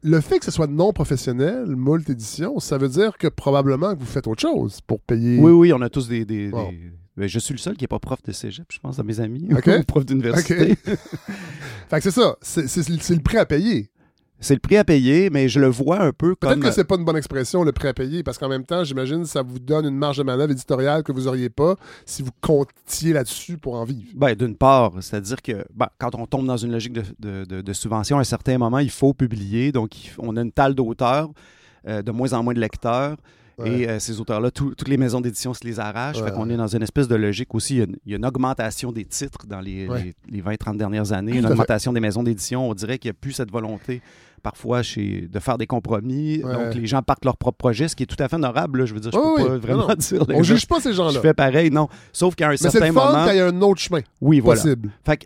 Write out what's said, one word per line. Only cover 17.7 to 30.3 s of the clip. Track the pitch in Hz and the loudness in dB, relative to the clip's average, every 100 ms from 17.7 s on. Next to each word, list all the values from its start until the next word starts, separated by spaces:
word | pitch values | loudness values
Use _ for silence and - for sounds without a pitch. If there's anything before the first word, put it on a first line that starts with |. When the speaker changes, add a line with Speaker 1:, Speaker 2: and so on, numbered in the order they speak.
Speaker 1:
prix | - 143 | 0 -4
à | |
payer, | 131 131 165 | -4 -4 -4
parce | 139 123 | -6 -6
qu'en | 135 | -4
même | 135 131 | -4 -4
temps, | 175 | -4
j'imagine, | 165 135 131 156 165 | -2 -4 -4 -4 -4
ça | 151 | -4
vous | 127 127 | -6 -8
donne | 123 151 156 | -2 0 0
une | 135 | -2
marge | 147 139 | -2 -2
de | |
manœuvre | 135 127 151 | -2 0 0
éditoriale | 135 - 135 135 151 | -2 -2 0 2 0
que | 147 | -2
vous | 131 131 | -4 -2
auriez | 131 123 | -2 -4
pas | 120 151 190 - - - | 0 0 0 -6 -20 -16
si | - | -10
vous | 131 - | -10 -8
comptiez | - 147 139 _ - - 156 | 2 2 2 _ -12 -4 0
là-dessus | 151 127 - - 170 | 0 0 -8 -10 -10
pour | 139 120 | -8 -8
en | 117 | -6
vivre. | 127 95 | -8 -10
Speaker 2:
Ben, | - 139 110 | 0 0 2
d'une | 120 101 | -2 2
part, | 131 135 113 90 | 6 6 4 0
c'est-à-dire | 92 104 98 131 | -8 -8 -6 -10
que, | - 104 - | -8 -8 -10
ben, | 110 123 _ | -6 -6 _
quand | 120 110 | -8 -8
on | 117 | -6
tombe | 139 131 | -4 -2
dans | 123 | -4
une | 120 | -4
logique | 117 113 | -6 -6
de, | 117 101 - | -8 -10 -12
de, | 104 98 92 | -12 -10 -10
de, | 92 | -10
de | 98 | -8
subvention, | 98 110 110 104 143 | -8 -4 -4 0 0
à | |
un | 127 | 0
certain | 117 - 127 | -2 -2 0
moment, | 117 127 | 0 0
il | 139 | -2
faut | - 135 | 2 0
publier, | 135 127 107 98 110 131 | 2 -2 -2 -4 -2 -2
donc | 131 113 - | -2 -4 -8
il | - | -20
f-, | - | -12
on | 117 | -6